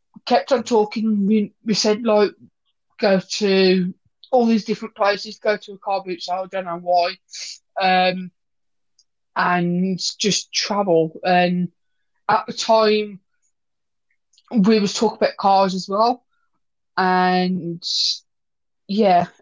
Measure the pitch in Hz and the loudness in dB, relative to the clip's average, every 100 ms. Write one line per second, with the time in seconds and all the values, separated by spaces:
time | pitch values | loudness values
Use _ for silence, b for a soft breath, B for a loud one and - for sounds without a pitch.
0 | _ - - 240 - 269 233 233 208 226 | _ -14 0 0 2 -2 0 0 0 -2
1 | 220 208 196 214 208 _ 226 196 220 214 | -2 0 2 0 0 _ -4 -2 0 0
2 | 226 208 202 - - _ _ _ _ - | 0 2 2 -2 -20 _ _ _ _ -4
3 | 214 190 - - 208 190 185 185 180 - | 0 0 -2 -4 0 4 4 2 0 -6
4 | _ _ - 254 233 226 208 208 220 - | _ _ -2 0 2 2 0 -6 -8 -2
5 | 202 196 214 208 220 202 - 196 - 196 | 0 0 -6 -6 -2 -2 -6 -14 -6 -6
6 | 190 175 - 180 185 190 185 170 175 175 | -6 -10 -6 -8 -6 -8 -8 -8 -2 0
7 | 175 190 _ B B B _ - 190 185 | 0 -4 _ B B B _ -4 0 2
8 | 185 185 185 - _ _ _ _ _ _ | 2 -2 -8 -16 _ _ _ _ _ _
9 | _ _ _ - 180 180 175 175 190 180 | _ _ _ -4 0 0 0 0 -2 -4
10 | - - 208 - - - - 208 202 165 | -6 -4 -2 -4 -4 -6 -4 -2 0 2
11 | 160 - 185 180 180 180 175 _ _ _ | 0 -4 0 2 2 0 -4 _ _ _
12 | _ _ - 220 - - - 220 214 214 | _ _ -2 -2 -2 -6 0 2 4 2
13 | 208 190 _ _ _ _ _ _ _ _ | -2 -10 _ _ _ _ _ _ _ _
14 | _ _ _ _ - 240 190 220 202 - | _ _ _ _ -4 2 4 4 2 0
15 | 220 - 185 - 202 196 196 185 180 196 | -2 0 -4 0 2 2 2 -2 -4 0
16 | 233 254 _ _ _ _ _ _ _ - | 0 0 _ _ _ _ _ _ _ -2
17 | 185 185 185 185 185 185 170 170 - - | 0 2 2 2 0 -2 -6 -8 -6 -4
18 | - - - _ _ _ _ _ - 196 | -4 -6 -12 _ _ _ _ _ -6 0
19 | 208 175 175 - | 2 2 0 -6